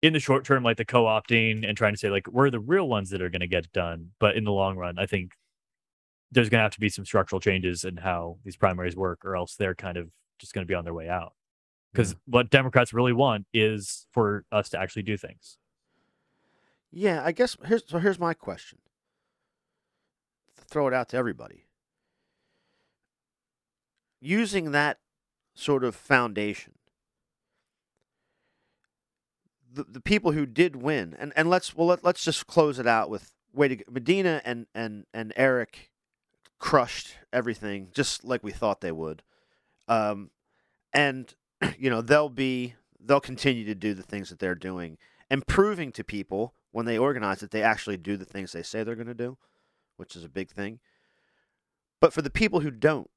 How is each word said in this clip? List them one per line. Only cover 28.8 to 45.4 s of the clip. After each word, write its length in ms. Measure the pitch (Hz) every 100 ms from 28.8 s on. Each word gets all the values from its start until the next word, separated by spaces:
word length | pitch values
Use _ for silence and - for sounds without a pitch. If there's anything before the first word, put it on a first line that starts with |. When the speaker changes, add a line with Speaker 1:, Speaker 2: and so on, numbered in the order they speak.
| _ _ _ _ _ _ _ _ 127
Speaker 2:
the, 120 | 127
the 160 | - 120
people 320 | - 208 175
who 140 | 151 139
did 320 | 117 175 135
win, 380 | 123 147 87 -
and, 140 | 143 156
and 140 | 160
let's, 260 | 180 - -
well, 120 | 170
let, 160 | 180
let's 200 | 175 180
just 240 | - 151 -
close 320 | - 151 127
it 80 | 120
out 220 | 113 90
with 240 | 104 - _ _
way 160 | 131 143
to 80 | 123
g-, 80 | -
Medina 520 | 120 120 190 185 156 -
and, 220 | 120 113
and, 320 | - 113 104 -
and 200 | 113 110 -
Eric 560 | 135 127 113 - - _ _ _ _ _ _ _
crushed 580 | - 147 120 - - - _
everything 560 | 123 120 107 104 101 95
just 320 | - 131 -
like 200 | 120 123
we 80 | 104
thought 280 | - 110 98
they 120 | 90
would. 320 | 80 80 80 _ _ _ _ _ _ -
Um, 400 | 117 107 101 98 _ _ _ _ _ _
and, 400 | 139 143 131 120 - _ _
<clears throat> 180 | 151 -
you 120 | 131
know, 120 | 117
they'll 280 | 117 147 151
be, 460 | 123 135 127 123 120 _ _
they'll 160 | 110 139
continue 460 | - 127 143 123 107
to 100 | 101
do 180 | 107
the 100 | 98
things 260 | 92 101 95
that 100 | 87
they're 160 | 92 90
doing 420 | 92 92 85 80 _ _ _
and 160 | 135